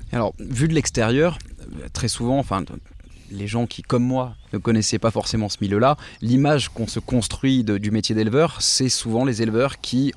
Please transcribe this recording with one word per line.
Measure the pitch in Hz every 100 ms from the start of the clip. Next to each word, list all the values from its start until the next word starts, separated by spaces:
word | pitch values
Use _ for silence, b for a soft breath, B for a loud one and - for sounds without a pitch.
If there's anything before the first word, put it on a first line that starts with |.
| -
Alors, | 123 104 -
vu | 107 123 160
de |
l'extérieur, | 160 - - 113 127 165 165 - - - - 64
très | - 120
souvent, | - 120 135
enfin, | 135 98 76 - - - - - -
les | 98 101
gens | 113 120
qui, | -
comme | - 127
moi, | 123 131 127 113 -
ne | 110
connaissaient | 120 113 107 110
pas | 113
forcément | 110 101 113 104
ce | -
milieu-là, | 101 101 127 147 B B
l'image | 110 127 143 151 -
qu'on | - 110
se | -
construit | - 127 107 - 135 131
de, | 110 101
du | 104
métier | 107 -
d'éleveur, | 110 110 123 156 -
c'est | - - 131
souvent | - 117 113
les | 135 110
éleveurs | 113 110 135 -
qui | - 123 139